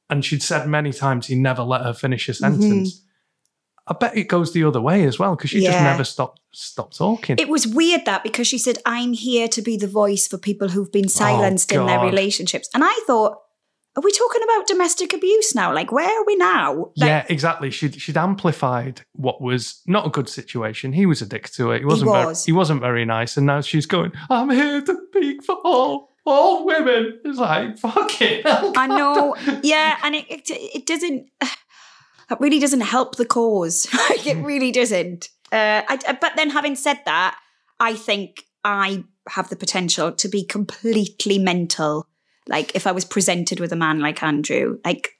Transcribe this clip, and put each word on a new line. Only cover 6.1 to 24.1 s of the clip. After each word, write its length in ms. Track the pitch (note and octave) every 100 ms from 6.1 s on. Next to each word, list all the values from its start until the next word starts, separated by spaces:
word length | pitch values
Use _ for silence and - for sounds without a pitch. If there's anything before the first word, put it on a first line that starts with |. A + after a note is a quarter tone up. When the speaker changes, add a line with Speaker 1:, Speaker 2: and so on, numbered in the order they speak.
| - B2+ _ _
Speaker 1:
stopped 440 | - - - - -
talking. 380 | F#3 A3+ - A3+
Speaker 2:
It 120 | C#4+
was 180 | D4+ A3+
weird 380 | B3 E4 E4+ C4+
that, 180 | F#3+
because 240 | A3 A#3 A#3+
she 100 | B3+
said, 200 | B3+ A#3+ A#3+
"I'm 260 | A#3 B3
here 380 | A3+ A#3+ A#3 A#3
to 120 | A3+
be 140 | A3 G#3+
the 140 | G3+
voice 360 | G#3 G3+ G3+ -
for 120 | F#3
people 320 | G#3 G3 G3
who've 220 | F#3+ G3
been 160 | G3+ F#3+
Speaker 1:
Oh, 20 |
Speaker 2:
silenced 640 | - G#3 G#3 G3 F#3 -
in 120 | G3 -
their 120 | F3+
Speaker 1:
God. 80 | F#3
Speaker 2:
relationships." 640 | F#3+ G3 G3+ F3+ - -
And 80 | B3 E4+
I 120 | A4+ A4
thought, 340 | A#3 G#3+ - _ _ _ _ _ -
"Are 40 |
we 120 | F#4+
talking 280 | G4+ A#4+ A#4
about 260 | A4+ A4 F#4+
domestic 440 | F#4+ E4+ - F#4
abuse 400 | F4 F#4 A4 G#4+
now? 200 | A3+ F3
Like, 180 | D3 -
where 160 | B3+ F4+ A4
are 60 | G#4+
we 120 | G4+
now?" 540 | F4+ D#4+ D3 D#3 - D3+
Like 120 | D3
Speaker 1:
Yeah, 160 | D3+ -
exactly. 440 | D#3 E3 - C3+
She'd, 280 | - D3 -
she'd 160 | - D#3
amplified 840 | F3+ G3 F3 D3 C3+ A#2+ C3 - -
what 300 | - B2+ -
was 400 | B2 B2 - - -
not 220 | G3+ F3
a 20 |
good 200 | D3+ B2
situation. 640 | - - A#2+ A2 G#2 C3+
He 120 | D3+ G3
was 160 | C3+
a 40 | G2+
dick 240 | A2 -
to 160 | - A#2
her. 40 |
He 60 | A#2
Speaker 2:
He 60 | C#3
Speaker 1:
wasn't 260 | F#3 G#3
ver-, 140 | G3+ D#3
Speaker 2:
was. 180 | E3 -
Speaker 1:
he 80 |
wasn't 260 | E3+ D#3+ C#3+
very 240 | B2 A#2
nice. 320 | A#2 A2+ A#2 D3
And 100 | C#3+
now 140 | C#3+
she's 260 | C#3 D#3 C#3+
going, 280 | F3+ F3